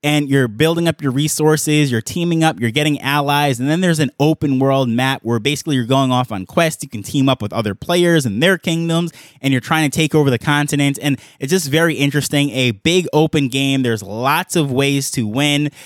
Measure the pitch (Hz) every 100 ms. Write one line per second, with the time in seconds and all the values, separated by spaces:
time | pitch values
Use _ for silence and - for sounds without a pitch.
0 | 147 147 143 135 127 107 156 170 170 156
1 | 143 131 151 - 156 156 - 151 147 117
2 | - 175 175 165 160 156 117 117 151 143
3 | 135 147 143 143 147 120 135 160 185 160
4 | 139 _ 147 156 156 131 135 135 127 117
5 | 131 135 113 117 113 147 - 135 113 135
6 | 135 127 127 101 92 - 165 - 143 110
7 | 98 143 135 127 101 - 104 98 - 175
8 | 175 165 127 101 170 180 - 165 165 165
9 | 175 - - _ 139 131 - 160 151 -
10 | 160 156 139 120 - 147 147 143 143 139
11 | 147 135 - _ 135 185 147 151 170 123
12 | 143 143 127 143 143 117 127 104 160 180
13 | 170 151 - 156 135 135 139 135 123 110
14 | 95 107 127 156 180 175 143 127 139 139
15 | 131 - 107 117 147 143 147 -